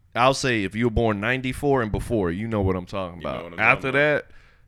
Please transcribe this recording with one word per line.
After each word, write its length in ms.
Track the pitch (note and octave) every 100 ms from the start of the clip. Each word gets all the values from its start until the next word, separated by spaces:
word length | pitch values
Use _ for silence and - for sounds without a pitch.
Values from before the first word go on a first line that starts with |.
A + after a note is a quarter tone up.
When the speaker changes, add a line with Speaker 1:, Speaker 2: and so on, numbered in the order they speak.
| _ A2+
Speaker 1:
I'll 180 | B2+
say 300 | C3+ C3+ A2+
if 100 | F#2+ G#2
you 100 | A#2+
were 60 |
born 280 | A2 A2+ G2+
ninety-four 600 | A2 C3 B2+ B2 C#3+ C3+
and 80 | A2
before, 400 | B2 - A#2 F2
you 160 | F2+ A2+
know 140 | A2
what 140 | F#2+ F#2
I'm 100 | F2
talking 320 | G2+ F#2 E2+
Speaker 2:
You 40 | D2+
know 40 |
Speaker 1:
about. 140 | B1+
Speaker 2:
what 100 | E2+
I'm 60 | E2+
Speaker 1:
After 320 | A2+ B2+ C3+
Speaker 2:
talking 80 | C3+
about. 240 | D3+ C#3+ -
Speaker 1:
that, 40 | - - _